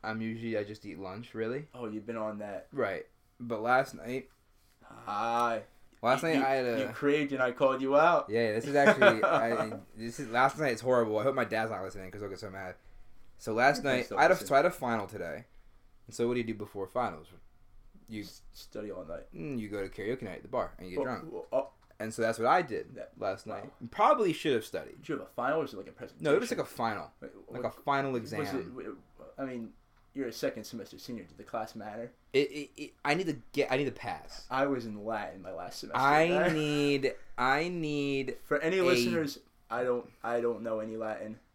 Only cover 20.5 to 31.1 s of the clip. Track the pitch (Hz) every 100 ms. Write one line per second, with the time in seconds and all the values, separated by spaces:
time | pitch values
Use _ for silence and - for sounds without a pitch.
20.5 | 123 92 - 92 90 127 117 160 110 -
21.5 | 131 139 _ _ _ 110 110 113 113 117
22.5 | 170 156 101 - 127 - - 101 98 107
23.5 | 101 101 - 117 - 226 285 202 151 160
24.5 | 120 - 85 71 - - 147 - - 123
25.5 | 156 139 98 - - 123 - 156 160 240
26.5 | 220 135 - 117 101 76 _ - 95 -
27.5 | 127 123 - - 139 139 127 107 110 101
28.5 | 135 - 127 92 95 - - - - 135
29.5 | 123 113 - _ _ _ 139 127 110 139
30.5 | - 107 117 - - -